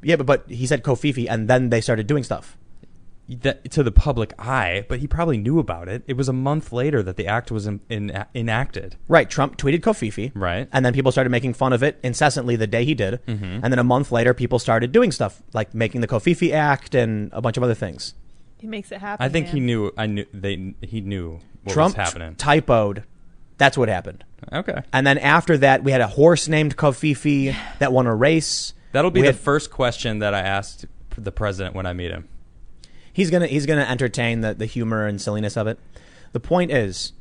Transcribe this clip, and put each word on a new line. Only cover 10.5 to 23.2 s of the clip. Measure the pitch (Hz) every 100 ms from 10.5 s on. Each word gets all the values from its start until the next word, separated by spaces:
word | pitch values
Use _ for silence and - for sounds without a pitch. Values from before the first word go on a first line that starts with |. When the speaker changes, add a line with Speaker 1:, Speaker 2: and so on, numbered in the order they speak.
| 87 131
Speaker 1:
And | 135
then | 127
people | 123 131
started | 127 127
making | 123 127
fun | 117 135
of | 123
it | 139 -
incessantly | 127 117 151 139 123 120
the | 110
day | 113
he | 123 147
did. | 98 98 -
Speaker 2:
Mm-hmm. | 110 95 95
Speaker 1:
And | 123
then | 127
a | 123
month | 127 143
later, | 120 117
people | 123 120 123
started | - 113 120
doing | 175 240
stuff, | 135 107 - -
like | 113 107 113
making | 113 123
the | 117
"Kofifi | 117 175 170 170
Act" | 156 147 139 - 131
and | 117 107 104
a | -
bunch | 120 110
of |
other | 123 113
things. | 101 73 - - - - - -
Speaker 3:
He | 220
makes | 214 196
it | 196
happen, | 202 208 127
Speaker 2:
I |
think | 156 165
he | 147
Speaker 3:
man. | 123
Speaker 2:
knew. | 117 101 -
I | 110
knew | 104 -
they. | 101 98 92 95 101
He | 95 113
knew | 98 98 85 80 - -
what | 98
Speaker 1:
Trump | 98 165 117
Speaker 2:
was | 90
happening. | 85 82 80
Speaker 1:
typoed. | 147 147 - 117 104 101 107 -